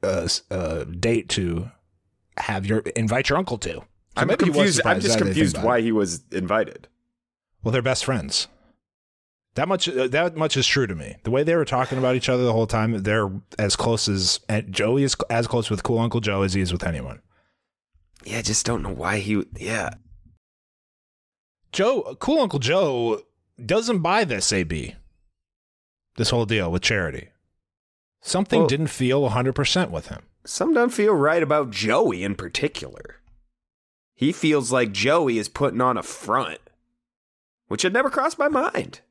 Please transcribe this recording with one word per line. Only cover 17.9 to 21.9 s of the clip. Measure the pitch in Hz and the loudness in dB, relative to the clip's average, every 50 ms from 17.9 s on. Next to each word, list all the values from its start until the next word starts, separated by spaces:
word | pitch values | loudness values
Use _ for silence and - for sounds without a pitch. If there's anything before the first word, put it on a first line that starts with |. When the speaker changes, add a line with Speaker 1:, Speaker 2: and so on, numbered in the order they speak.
| _ _ _ _ _ _ - | _ _ _ _ _ _ -14
Speaker 2:
Yeah, | - 107 113 | -8 -8 -6
I | 113 | -4
just | - 107 107 - | -2 -2 -2 0
don't | 104 120 113 - | 0 -2 -2 -2
know | 98 95 | -6 -8
why | - 80 90 101 107 | -6 -4 -2 -2 -2
he, | 98 101 107 101 - - - | -2 0 0 -2 -2 -4 -8
yeah. | - - 92 110 110 92 - - - - - - - - - - _ _ _ _ _ _ _ _ _ _ _ _ _ _ _ _ _ _ _ _ _ _ _ _ _ _ _ - | -10 -8 -6 -4 -4 -4 -6 -8 -12 -20 -20 -20 -20 -20 -20 -20 _ _ _ _ _ _ _ _ _ _ _ _ _ _ _ _ _ _ _ _ _ _ _ _ _ _ _ -2
Speaker 1:
Joe, | - 190 226 | 0 2 2